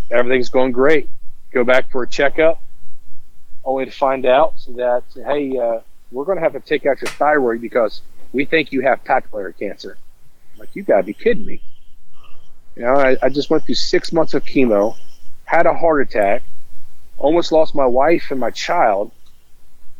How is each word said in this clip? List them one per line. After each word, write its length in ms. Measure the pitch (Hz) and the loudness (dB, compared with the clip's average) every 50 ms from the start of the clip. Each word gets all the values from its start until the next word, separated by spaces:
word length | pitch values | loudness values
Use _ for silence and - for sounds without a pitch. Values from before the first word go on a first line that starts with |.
| - - | 0 4
everything's 400 | 120 120 123 123 131 127 127 - | 4 4 4 4 4 4 2 2
going 220 | - 131 127 131 120 | 4 4 2 2 2
great. 360 | 123 131 151 160 143 - - - - - - - - - - | 2 4 4 4 4 4 2 0 0 0 -4 -4 -4 -10 -4
Go 140 | - 127 120 | -2 0 2
back 260 | 120 127 131 - - | 4 4 4 4 4
for 120 | - 127 120 | 2 2 2
a 40 | |
checkup, 540 | - - - 143 139 - 160 156 165 165 - - - - - - - - - - - - - - - - - - - - - - | 2 2 2 2 2 2 4 4 4 4 2 -2 -4 -4 0 0 2 0 0 0 0 0 0 0 -4 -10 -10 -6 -4 -4 -2 -2
only 220 | 135 131 135 131 | -2 -4 -4 -4
to 40 | - | -6
find 360 | - - 139 135 135 131 123 | -4 -2 0 0 0 0 2
out 260 | 127 127 139 160 - - - - 131 | 2 4 4 4 4 2 0 0 -2
that, 340 | 120 123 123 123 123 123 - - - | -4 -4 -2 0 0 -2 -2 -6 -10
"Hey, 420 | 135 120 120 143 147 143 135 131 | -10 -6 -4 -4 -4 -4 -4 -4
uh, 240 | 123 117 117 117 113 - - - - - - 120 | -4 -2 -2 -4 -4 -8 -12 -18 -18 -16 -12 -10
we're 140 | 127 143 | -8 -6
gonna 160 | 180 190 170 165 | -4 -4 -2 -2
have 100 | 147 131 | -4 -4
to 80 | 131 | -4
take 240 | - - 156 139 - | -8 -6 -6 -4 -2
out 160 | 143 131 - | -2 -2 -2
your 80 | - - | -4 -10
thyroid 540 | - - 143 147 151 143 131 117 117 120 117 | -4 -2 0 0 0 0 0 -2 -2 -4 -8
because 400 | 107 - 127 113 101 - - - - - - - - - | -4 -2 -2 -2 -2 -4 -6 -8 -8 -8 -8 -8 -6 -4
we 100 | 131 147 | -4 -4
think 280 | - 160 160 147 - 139 | -2 -2 -2 -2 -2 -6
you 100 | 131 127 | -4 -2
have 200 | 135 117 - - | -2 -2 -2 -2
papillary 560 | - 139 - - - - 104 95 90 - - | -2 -2 -2 -2 -4 -8 -8 -8 -10 -10 -10
cancer." 380 | 110 98 85 - - 95 92 - - - - - - - - - - - - | -10 -10 -10 -12 -14 -12 -12 -12 -12 -12 -14 -18 -20 -20 -20 -18 -14 -14 -12
I'm 80 | - | -10
like, 160 | - - - | -10 -8 -8
"You 60 | 185 202 | -8 -4
gotta 220 | - - 196 180 | 0 0 0 0
be 100 | - - | -2 -8
kidding 320 | - - 226 240 160 - | -4 -2 0 2 2 2
me." 160 | 190 - - - - - - - - - - - - - - - - - - - - - - - - - | 2 0 0 0 -4 -4 -4 -8 -12 -10 -8 -6 -6 -6 -6 -6 -6 -6 -6 -6 -8 -10 -10 -10 -10 -10
You 80 | - 120 | -4 -2
know, 140 | 123 135 | 2 4
I, 200 | 143 135 131 131 - 131 | 4 6 4 4 4 2
I 80 | 131 | 0
just 180 | 135 147 139 - | 0 0 0 0
went 160 | 160 151 - | 2 2 4
through 120 | - - | 2 4
six 360 | - - - - 202 - - - | 2 2 2 2 0 -2 0 0
months 220 | 165 156 - - | 2 2 4 2
of 100 | 139 - | 4 2
chemo, 500 | - - 147 131 117 107 101 101 113 - - - - - - - - - - - | 2 4 4 2 4 4 2 2 0 0 -2 -2 -4 -4 -4 -2 -4 -4 -4 -4
had 180 | - 156 165 170 | 0 2 2 4
a 80 | 165 151 | 4 4
heart 300 | - 170 165 156 143 127 | 4 2 2 4 2 2
attack, 400 | - - 113 101 98 110 117 - - - - - - - - - - - - - - - | 0 2 0 2 4 4 2 4 2 2 2 0 0 0 0 0 0 -2 -6 -6 -6 -4
almost 360 | - - 143 165 170 170 - 160 | 0 0 2 2 2 0 2 4
lost 220 | 160 160 - - | 4 4 4 4
my 120 | 147 135 | 2 2
wife 440 | 127 120 127 139 160 170 147 - - | 4 4 2 4 2 2 0 0 -2
and 80 | 143 131 | -2 -2
my 120 | 123 110 | -2 -2
child, 600 | - - - - 170 175 147 113 101 98 107 - - - - - - - - - - - - - - - - - - - | -4 -6 -6 -4 0 0 2 0 0 -2 -4 -8 -10 -18 -18 -18 -20 -20 -20 -20 -20 -16 -14 -14 -12 -8 -8 -8 -8 -6